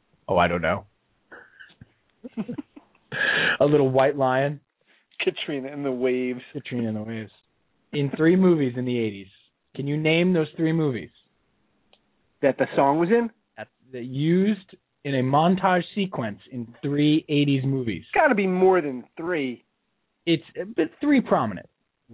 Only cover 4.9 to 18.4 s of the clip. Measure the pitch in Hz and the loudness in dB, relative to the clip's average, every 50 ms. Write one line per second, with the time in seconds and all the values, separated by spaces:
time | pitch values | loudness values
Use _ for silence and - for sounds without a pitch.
4.9 | _ _ _ _ _ - - 190 160 - - - 151 135 127 139 147 143 143 139 | _ _ _ _ _ -6 -6 -6 -4 -6 -8 -8 -6 -8 -8 -8 -10 -6 -4 -4
5.9 | 127 123 127 127 127 127 127 127 123 123 123 - - 143 - - 131 120 117 110 | -2 0 0 0 0 0 -2 -4 -6 -8 -12 -12 -14 -14 -12 -8 -6 -4 -4 -4
6.9 | 107 107 107 113 113 110 107 98 _ _ _ _ _ _ _ _ _ _ _ _ | -4 -6 -8 -8 -10 -10 -10 -12 _ _ _ _ _ _ _ _ _ _ _ _
7.9 | - 147 143 139 - - 156 165 185 185 190 180 175 156 139 127 120 127 127 127 | -4 -4 -2 -2 0 2 4 4 6 6 6 4 4 4 2 -2 -2 -4 -4 -2
8.9 | 123 120 113 107 101 98 98 98 _ _ _ _ _ _ _ _ _ - 139 143 | -2 -2 -2 -4 -4 -8 -16 -18 _ _ _ _ _ _ _ _ _ -8 -6 -4
9.9 | 147 156 156 156 160 165 175 185 185 165 156 151 - - 165 160 160 165 156 147 | -4 -2 0 2 2 2 2 2 2 0 0 -2 -4 -2 -2 0 0 0 0 -2
10.9 | 123 101 78 - _ _ _ _ _ _ _ _ _ _ _ _ _ _ _ _ | -2 -4 -10 -12 _ _ _ _ _ _ _ _ _ _ _ _ _ _ _ _
11.9 | _ _ _ _ _ _ _ _ _ _ - 135 127 - 131 - - - 135 139 | _ _ _ _ _ _ _ _ _ _ 0 0 2 2 -4 -2 2 2 2 2
12.9 | 147 165 170 170 233 233 233 220 - _ _ _ _ 110 110 - _ _ _ 127 | 2 2 2 2 2 2 0 -2 -8 _ _ _ _ -18 -18 -18 _ _ _ _
13.9 | 127 123 120 131 127 139 147 160 170 185 190 208 214 185 - _ - _ _ _ | -14 -12 -12 -8 -4 -2 2 2 4 4 4 2 0 -2 -8 _ -20 _ _ _
14.9 | _ _ _ 139 139 131 127 131 139 147 160 180 190 185 185 196 180 180 170 - | _ _ _ -2 -2 0 0 2 2 4 4 4 2 2 2 2 2 0 -2 -4
15.9 | - 208 196 190 - - 123 107 101 95 - - 127 123 117 113 120 - - 143 | -4 -4 -4 -4 -4 -6 -6 -6 -8 -12 -18 -14 -12 -12 -12 -12 -14 -8 -6 -4
16.9 | 143 147 147 151 151 160 - - 151 147 147 143 139 135 131 135 135 135 123 113 | 0 2 4 4 4 2 0 0 0 0 2 2 2 0 0 -2 -2 -2 -2 -4
17.9 | 95 82 - - - 392 320 294 240 202 | -4 -6 -8 -2 0 2 4 4 2 2